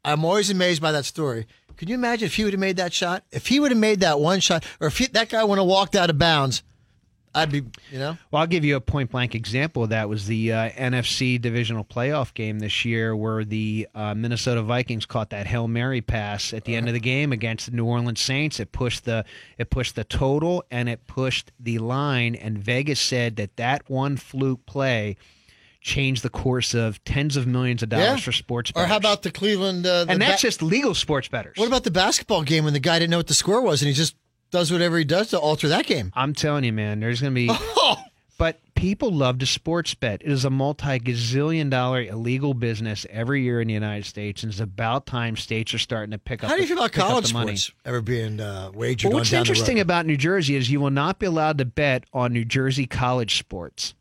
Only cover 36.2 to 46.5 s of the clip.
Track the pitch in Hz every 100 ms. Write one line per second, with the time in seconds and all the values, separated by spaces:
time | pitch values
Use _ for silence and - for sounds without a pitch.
36.2 | 135 147 156 147 123 107 104 104 113 120
37.2 | 139 127 120 226 440 453 277 - - _
38.2 | _ - 165 - _ - 180 202 254 160
39.2 | 127 127 131 - - 170 165 - 120 98
40.2 | - 139 135 135 135 147 143 131 120 120
41.2 | 117 131 151 165 143 131 127 127 110 110
42.2 | 117 131 143 127 117 107 113 104 - 107
43.2 | 117 139 127 120 113 107 107 104 101 -
44.2 | 104 101 113 98 107 98 113 131 - 123
45.2 | 117 110 - 110 113 113 - 117 107 107
46.2 | - 120 117